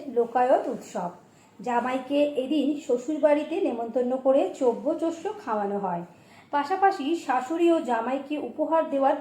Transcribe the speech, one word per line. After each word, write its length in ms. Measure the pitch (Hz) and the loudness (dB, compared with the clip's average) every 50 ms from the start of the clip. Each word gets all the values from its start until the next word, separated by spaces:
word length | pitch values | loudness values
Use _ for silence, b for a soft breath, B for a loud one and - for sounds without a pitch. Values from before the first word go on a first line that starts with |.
| - | -4
লোকায়ত 600 | 277 233 240 233 233 - 247 247 262 311 381 - | -2 -2 0 0 0 2 2 4 4 4 4 2
উৎসব। 420 | 302 220 - - - - 196 180 175 - - b b b b b b b - | -2 -6 -8 -10 -10 -8 -6 -6 -6 -8 -12 b b b b b b b -10
জামাইকে 640 | 196 240 240 240 240 254 262 262 262 - 285 285 294 | -6 -2 0 0 0 0 -4 -4 -4 -2 2 2 2
এদিন 580 | 294 - 247 262 - 311 294 254 285 294 - - | 2 0 -4 -2 0 0 0 2 0 -2 -2 0
শ্বশুরবাড়িতে 760 | - 247 240 - 311 302 285 311 294 294 294 294 - 330 392 | -2 -2 0 0 -4 0 2 4 4 4 2 0 -2 -2 0
নেমন্তন্ন 560 | 381 262 233 233 233 226 220 254 247 247 254 | 0 0 -2 -2 -6 -4 -2 -2 0 0 -2
করে 320 | 262 - 269 269 294 359 - - - | 2 2 4 4 4 2 0 -2 0
চব্য 360 | 269 240 214 202 208 294 330 - | 0 0 0 2 -2 -2 -2 0
চোষ্য 340 | 330 330 330 - - 403 427 427 - | -2 -4 -4 -4 -8 -8 -8 -8 -6
খাওয়ানো 320 | 262 220 208 202 202 202 | -4 -4 -2 -2 -2 -2
হয়। 260 | 196 185 185 175 170 175 - b b b b b b b b | -2 -2 -4 -4 -6 -8 -10 b b b b b b b b
পাশাপাশি 640 | 294 285 285 - 381 381 392 381 - - 262 294 339 | -2 -2 0 0 0 4 4 2 2 2 -2 -2 -2
শাশুড়ি 560 | 330 - - 247 262 254 - 330 330 339 339 | -2 0 0 0 0 0 -2 0 4 4 4
ও 80 | 330 320 | 4 4
জামাইকে 580 | - 247 233 226 226 254 269 285 277 - 302 | 2 0 -2 0 0 -2 -4 -4 -4 -6 -6
উপহার 520 | 285 247 226 - 302 302 302 330 330 302 - | -6 -6 -6 -4 -4 0 2 2 2 2 2
দেওয়ার 260 | 285 269 269 269 302 294 | 0 2 2 2 2 0